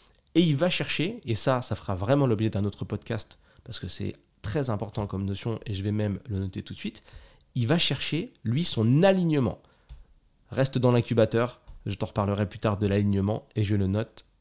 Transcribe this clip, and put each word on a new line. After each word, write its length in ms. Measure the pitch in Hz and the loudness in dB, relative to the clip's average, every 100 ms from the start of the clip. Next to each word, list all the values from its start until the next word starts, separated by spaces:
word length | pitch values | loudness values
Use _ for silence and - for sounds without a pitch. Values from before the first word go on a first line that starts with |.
| - _ _ 165 | -20 _ _ 4
Et 60 | |
il 140 | 175 139 | 4 4
va 140 | 175 | 2
chercher, 520 | - 143 - 165 233 - | 0 -4 -2 -2 -4 -4
et 100 | 107 | -2
ça, 260 | 143 127 | 2 0
ça 140 | - 107 | 0 -6
fera 200 | - 92 | -4 -4
vraiment 320 | 101 143 135 | 2 4 4
l'objet 220 | 107 110 | 2 2
d'un 160 | 101 101 | 0 -2
autre 200 | - - | -4 -8
podcast, 540 | 104 - 110 - - _ - | -8 -6 -8 -8 -16 _ -20
parce 160 | - - | -12 -10
que 80 | 92 | -8
c'est 260 | - 101 - _ _ | -6 -8 -8 _ _
très 280 | - 156 127 | -6 -4 -2
important 380 | 101 110 - 104 | -2 -4 -6 -4
comme 180 | 95 98 | -4 -4
notion, 340 | 98 117 110 - | -4 -4 -6 -6
et 80 | |
je 100 | 95 | -4
vais 80 | 104 | -2
même 280 | 107 104 98 - | 0 -2 -4 -4
le 100 | 98 | -4
noter 220 | 95 101 | -4 -6
tout 120 | - | -12
de 60 | - | -10
suite, 240 | 214 - - - - _ _ 131 | -10 -10 -20 -20 -20 _ _ -4
il 80 | 113 | 0
va 140 | 170 | 2
chercher, 540 | - 139 - 151 240 _ | 2 -2 -2 -4 -6 _
lui, 200 | 110 127 | -2 0
son 380 | 175 120 110 139 | 0 2 4 6
alignement. 600 | 190 190 170 147 110 - _ _ _ - - _ _ _ - | 6 4 2 2 0 -2 _ _ _ -20 -20 _ _ _ -8
Reste 260 | - 139 127 | -2 0 2
dans 140 | 123 | 4
l'incubateur, 680 | 120 - 117 110 113 120 - - - - | 4 2 2 4 2 0 -4 -20 -12 -8
je 80 | 98 | -4
t'en 100 | - | -4
reparlerai 420 | - 98 101 101 | 0 0 0 -2
plus 120 | - | -2
tard 180 | 113 101 | -2 0
de 80 | 101 | 2
l'alignement 640 | 101 101 98 98 113 - 113 | 2 2 2 0 -2 -4 -2
et 80 | |
je 120 | 101 104 | 0 2
le 120 | 95 | 2
note 380 | 104 123 - - _ | 0 -4 -10 -20 _